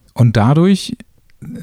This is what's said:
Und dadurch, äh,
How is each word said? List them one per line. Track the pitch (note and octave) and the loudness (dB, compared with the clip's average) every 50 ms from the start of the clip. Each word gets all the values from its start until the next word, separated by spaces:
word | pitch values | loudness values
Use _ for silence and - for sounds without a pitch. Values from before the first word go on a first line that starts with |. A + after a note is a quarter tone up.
| _ _ - | _ _ -2
Und | - A#2+ A#2+ G#2+ | 0 0 2 2
dadurch, | A2+ G#2 B2 D3 D#3+ F3 G3 G3 F#3 - - - - - _ _ _ _ _ _ _ | 2 2 2 2 2 2 2 0 0 -4 -8 -14 -14 -16 _ _ _ _ _ _ _
äh, | - - - - | -20 -18 -18 -18